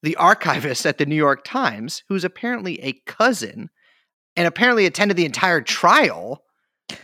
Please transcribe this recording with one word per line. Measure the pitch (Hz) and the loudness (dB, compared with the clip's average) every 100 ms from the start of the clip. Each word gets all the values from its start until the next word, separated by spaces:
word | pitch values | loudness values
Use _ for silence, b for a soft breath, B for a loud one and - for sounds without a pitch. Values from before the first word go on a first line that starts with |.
the | 151 165 | -6 2
archivist | 170 214 160 135 147 123 156 | 4 4 2 -2 -2 -2 -2
at | - | -2
the | |
New | 143 156 | -2 2
York | 147 139 | 2 0
Times, | - 262 208 104 113 - - | -4 -4 -2 -4 -8 -12 -6
who's | 196 | -4
apparently | 175 - 233 240 185 - | -4 -6 -8 -6 -8 -8
a | 135 131 | -8 -10
cousin | - - 240 214 110 113 165 _ _ _ _ _ _ - | -10 0 0 0 -6 -12 -16 _ _ _ _ _ _ -2
and | 170 | 0
apparently | 170 247 233 185 | 2 2 4 2
attended | - 208 180 | 2 0 2
the | 160 | 0
entire | - 185 165 | 0 0 0
trial, | 117 - 175 269 208 82 98 143 _ _ _ _ - - | -2 2 4 6 4 0 -10 -12 _ _ _ _ -20 -8